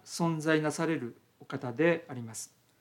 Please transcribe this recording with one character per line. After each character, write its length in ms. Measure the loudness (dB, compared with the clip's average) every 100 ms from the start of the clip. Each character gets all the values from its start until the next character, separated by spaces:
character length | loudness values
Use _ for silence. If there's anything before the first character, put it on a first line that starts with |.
存 360 | -12 0 0 2
在 220 | 2 4
な 80 | 2
さ 160 | 0 0
れ 120 | 0
る 180 | -4 -10 _ _
お 40 |
方 280 | -10 -6 -4
で 340 | 2 4 4 -2
あ 60 |
り 80 | -10
ま 120 | -10
す。 200 | -10 -14 _ _ _